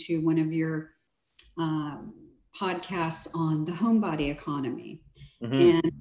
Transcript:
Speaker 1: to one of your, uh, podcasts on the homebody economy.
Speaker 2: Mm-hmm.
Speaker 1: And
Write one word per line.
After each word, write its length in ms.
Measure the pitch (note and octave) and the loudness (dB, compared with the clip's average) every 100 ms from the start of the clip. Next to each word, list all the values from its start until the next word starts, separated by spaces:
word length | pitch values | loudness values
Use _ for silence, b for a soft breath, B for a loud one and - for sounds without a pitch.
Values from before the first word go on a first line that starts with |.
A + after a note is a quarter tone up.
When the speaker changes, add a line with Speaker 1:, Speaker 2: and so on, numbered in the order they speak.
| - | -2
Speaker 1:
to 100 | E3 | 0
one 220 | D#3+ D#3+ | 2 2
of 120 | D#3+ | 2
your, 380 | D#3+ D#3+ D#3 D#3 _ _ _ _ - - - | 0 -2 -4 -8 _ _ _ _ -20 -14 -6
uh, 420 | E3 D#3 D3 C#3 - - - _ _ - | -2 -2 -4 -8 -12 -18 -20 _ _ -6
podcasts 720 | F#3+ F3 - F#3 E3 E3 - | -4 -4 -4 -4 -2 -4 -6
on 300 | E3+ D#3+ D#3 | -2 0 0
the 80 | D#3 | -2
homebody 580 | E3+ A3+ A3+ G3 C3 C#3+ | 0 2 4 2 0 -2
economy. 720 | C#3+ - C#3+ C3 - A2+ G#2 - - b b | -4 -6 -4 -4 -6 -10 -16 -20 -20 b b
Speaker 2:
Mm-hmm. 120 | A#2 | -2
Speaker 1:
And 380 | C3+ F3 E3+ E3 - | 6 8 8 2 -2